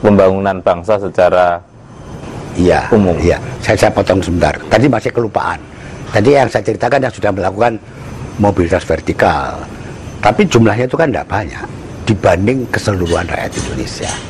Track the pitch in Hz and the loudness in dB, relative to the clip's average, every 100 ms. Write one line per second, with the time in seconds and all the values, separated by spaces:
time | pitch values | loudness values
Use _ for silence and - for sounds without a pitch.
0 | 110 101 95 95 98 92 107 87 87 104 | 6 6 6 4 -2 0 0 0 0 0
1 | 98 82 90 90 90 87 - - - - | 0 2 4 4 2 0 -6 -20 -20 -20
2 | - - - - - - 87 80 - 110 | -16 -16 -14 -14 -10 0 2 2 2 2
3 | 95 82 85 85 - - - 107 107 107 | 4 2 2 0 -4 -8 -2 2 2 2
4 | 101 95 82 85 78 - - 110 143 113 | 2 0 2 0 0 -2 0 2 4 2
5 | - - 113 92 85 82 - - - - | -2 -2 -2 -2 -4 -6 -10 -18 -16 -14
6 | - 110 107 143 120 120 104 104 123 139 | -4 2 4 6 4 0 -2 -2 0 0
7 | 131 - 104 98 92 98 120 110 - - | 0 -2 -2 0 -4 0 0 0 -12 -18
8 | - - - - 101 98 85 90 - 78 | -16 -12 -12 0 0 2 0 0 0 -4
9 | - - 98 78 67 - - - - - | -2 0 2 2 -4 -8 -12 -14 -14 -14
10 | - - 104 107 190 117 113 104 127 - | -14 0 0 2 4 4 4 2 -2 0
11 | 160 95 - 98 87 - - - - - | 0 0 -4 -4 -4 -10 -12 -14 -14 -10
12 | - 104 98 87 104 131 117 - - 98 | -2 2 2 2 2 0 -2 -4 -2 -2
13 | 85 85 - - - - - - - - | 0 -2 -2 -6 -6 -6 -8 -6 -8 -8
14 | - - - | -8 -8 -12